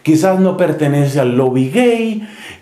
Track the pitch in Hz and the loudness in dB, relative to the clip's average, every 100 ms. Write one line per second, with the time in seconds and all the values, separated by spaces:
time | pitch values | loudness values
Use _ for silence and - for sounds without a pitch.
0 | - 156 190 185 185 156 175 151 147 143 | 0 2 2 2 0 0 -2 0 0 0
1 | 139 139 123 123 131 127 131 185 247 233 | 0 0 0 0 0 0 0 0 0 0
2 | 226 214 208 - - - | -2 -6 -10 -16 -20 -10